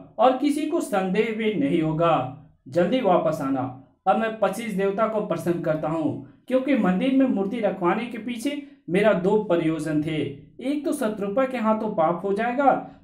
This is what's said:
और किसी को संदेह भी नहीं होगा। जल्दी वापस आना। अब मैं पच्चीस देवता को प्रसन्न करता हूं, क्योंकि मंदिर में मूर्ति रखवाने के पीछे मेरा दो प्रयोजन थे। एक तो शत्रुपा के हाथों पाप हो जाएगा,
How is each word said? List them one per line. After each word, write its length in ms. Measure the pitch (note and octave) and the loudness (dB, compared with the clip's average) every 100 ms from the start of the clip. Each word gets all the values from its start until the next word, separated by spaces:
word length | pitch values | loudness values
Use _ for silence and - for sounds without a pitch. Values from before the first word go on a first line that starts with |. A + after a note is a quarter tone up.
| - - | -8 2
और 200 | B3 B3+ | 4 4
किसी 280 | C#4+ D4 D4+ | 0 0 -2
को 140 | E4 | -2
संदेह 540 | - F#3+ F#3 G3+ A#3 A3 | -2 -2 0 0 0 0
भी 160 | G#3+ | -2
नहीं 280 | D#3 C#3 E3 | 0 0 0
होगा। 600 | D#3 D#3 E3+ D3+ B2 - - _ - | 0 2 2 2 0 -10 -20 _ -4
जल्दी 320 | E3 F3+ C4 | 0 2 2
वापस 380 | G#3 F3 - - | 2 2 0 -2
आना। 420 | C#3 C3+ A#2 - - _ F#3 | -2 -2 -4 -8 -20 _ 0
अब 100 | A3 | 2
मैं 220 | A3 A3 | 0 0
पच्चीस 360 | F#3+ G#3+ A3 | -2 -2 -6
देवता 340 | F#3 G3 G3 G#3+ | -2 -2 0 0
को 180 | G#3+ F#3 | 0 -2
प्रसन्न 340 | D#3+ F3 E3 | -4 -2 -2
करता 280 | D#3 D#3 D#3 | 0 -2 -2
हूं, 440 | D#3+ D#3 - - - - | -2 -4 -6 -12 -16 -2
क्योंकि 300 | B3+ C#4 B3 | 0 2 2
मंदिर 380 | F#3 F#3 C4 C4+ | 2 2 2 4
में 100 | C4 | 2
मूर्ति 340 | G3 G3 A#3+ | 2 -2 -2
रखवाने 460 | G#3 F#3 F3 G#3+ A#3+ | -2 0 0 0 -4
के 120 | A#3 | -8
पीछे 440 | A#3+ A3+ C#4+ D4 - - - | -8 -6 -4 -6 -10 -16 -2
मेरा 220 | F3+ G#3+ | 2 4
दो 320 | F#3 F#3+ G#3+ | 4 2 2
प्रयोजन 580 | - E3+ D#3+ D#3+ D#3 D3+ | 2 0 0 -2 -2 -2
थे। 440 | D3+ D#3 - - - - | 0 -2 -4 -8 -18 -8
एक 220 | B3 D4 | -4 -2
तो 80 | E4 | -2
शत्रुपा 540 | C4+ G#3+ G#3+ G3+ G3+ C4 | -2 -2 -2 -2 0 0
के 120 | B3+ | 0
हाथों 360 | A3 A3 A3 | 0 0 -2
पाप 260 | - D#3+ F3 | 0 0 0
हो 80 | G3 | -2
जाएगा, 580 | G3+ A#3+ B3+ C4+ - - - | -2 -2 2 4 4 -2 -18